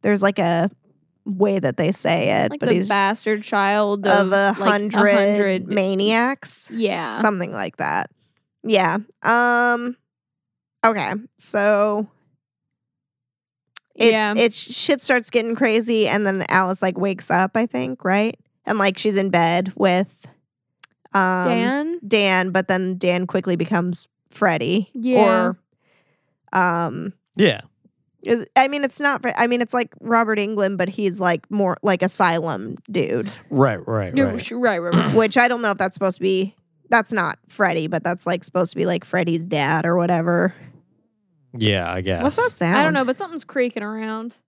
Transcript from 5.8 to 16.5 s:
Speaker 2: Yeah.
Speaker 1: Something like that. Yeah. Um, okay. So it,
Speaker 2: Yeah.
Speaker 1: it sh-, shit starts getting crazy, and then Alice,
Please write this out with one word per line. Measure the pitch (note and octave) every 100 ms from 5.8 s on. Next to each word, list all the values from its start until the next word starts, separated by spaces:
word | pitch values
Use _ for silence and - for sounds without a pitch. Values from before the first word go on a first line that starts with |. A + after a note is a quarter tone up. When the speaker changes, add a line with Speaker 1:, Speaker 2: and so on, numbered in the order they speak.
| F#3+ F#3+ G3+ A3+ B3 C4+ - - -
Speaker 2:
Yeah. | A3+ G#3+ F3+ D#3+ A2
Speaker 1:
Something | A3 G3 F3
like | G#2+ F#2+ -
that. | C#2+ D#2+ - _ _ _ _ _
Yeah. | A3 G#3 F3+ F#3 G#3+ _
Um, | - A#3 A#3+ A#3+ A#3+ A#3+ A#3+ B3 _ _ _ _ _ _ _ _ A3
okay. | G#3+ A2+ G3 A#3+ _
So | - G#3+ G#3 G#3 G#3 G#3 G#3+ _ _ _ _ _ _ _ _ _ _ _ _ _ _ _ _ - _ -
it, | A3+
Speaker 2:
Yeah. | A3 G#3+ G#3+
Speaker 1:
it | A#3
sh-, | A3 - B3+
shit | - C#4
starts | - B3+ A3+
getting | A#3+ A3+ A3+
crazy, | B3+ A3 A3+ A3+ G#3
and | F3+ G3+
then | F#3+
Alice, | -